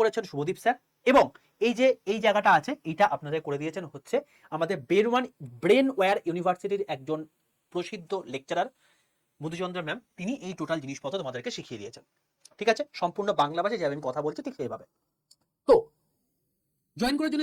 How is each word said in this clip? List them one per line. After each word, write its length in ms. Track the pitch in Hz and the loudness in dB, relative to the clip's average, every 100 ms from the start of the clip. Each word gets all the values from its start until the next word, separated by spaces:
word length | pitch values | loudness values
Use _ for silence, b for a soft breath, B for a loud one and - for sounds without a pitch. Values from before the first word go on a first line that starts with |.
করেছেন 240 | 220 226 190 | 2 0 -4
শুভদীপ 280 | 143 147 180 | -4 -4 0
স্যার। 120 | 220 - _ _ 240 | -2 -2 _ _ 4
এবং 140 | 254 254 - b _ 233 | 6 4 -2 b _ -2
এই 80 | 220 | 4
যে 60 | 262 247 185 | 2 2 -2
এই 60 | 220 | 0
জায়গাটা 260 | 214 202 202 165 | 2 4 4 4
আছে, 140 | 247 294 165 | 2 -6 -6
এইটা 140 | 160 202 | 2 2
আপনাদের 260 | - 147 160 151 | 2 -4 -6 -4
করে 140 | 143 | -4
দিয়েছেন 220 | 156 185 170 | -4 -8 -12
হচ্ছে 240 | 143 - 254 b b b - | -14 -4 -4 b b b -4
আমাদের 200 | 165 180 123 | -2 -4 2
বেরওয়ান, 340 | 190 226 247 254 - 131 - | 2 4 0 -2 -10 -18 -4
ব্রেনওয়্যার 560 | 170 247 269 254 190 202 170 | 4 4 4 2 2 2 -2
ইউনিভার্সিটির 540 | 175 180 180 196 196 180 | -2 0 -2 -4 -4 -4
একজন 240 | 139 135 156 156 _ _ _ _ | -8 -6 -6 -8 _ _ _ _
প্রসিদ্ধ 400 | 180 170 202 165 190 - | -8 -8 -12 -6 -6 -6
লেকচারার 360 | - - 170 233 - _ _ _ _ _ _ | -10 -4 -2 -2 -8 _ _ _ _ _ _
মধুচন্দ্র 380 | 156 170 185 180 151 | -10 -6 -6 -6 -6
ম্যাম, 120 | 247 - - | -8 -12 -8
তিনি 140 | 185 269 185 | -6 -6 -8
এই 80 | 175 | -8
টোটাল 180 | 151 165 | -4 -4
জিনিসপত্র 360 | 135 139 185 190 | -6 -8 -6 -6
তোমাদেরকে 280 | 135 120 247 214 | -6 -8 -8 -10
শিখিয়ে 260 | - 110 | -10 -12
দিয়েছেন, 220 | 101 - _ _ _ _ _ - | -12 -16 _ _ _ _ _ 2
ঠিক 100 | 214 | 2
আছে? 100 | 220 294 - | 2 -2 -2
সম্পূর্ণ 280 | 175 - 202 175 | -2 0 0 2
বাংলা 180 | 143 170 | 2 2
ভাষায় 160 | 196 220 | 0 0
যেভাবে 160 | 151 143 | -2 -2
আমি 100 | 139 | -4
কথা 120 | 151 151 | -2 -2
বলছি, 140 | 147 277 | -4 -8
ঠিক 80 | - | -6
সেইভাবে। 240 | 123 - - _ _ _ _ _ _ _ - | -6 -6 -12 _ _ _ _ _ _ _ 6
তো 60 | 247 - _ _ _ _ _ _ _ _ _ _ - | 6 6 _ _ _ _ _ _ _ _ _ _ -2
জয়েন 160 | 247 294 | 0 2
করার 140 | 311 | 0
জন্য 100 | 302 | -2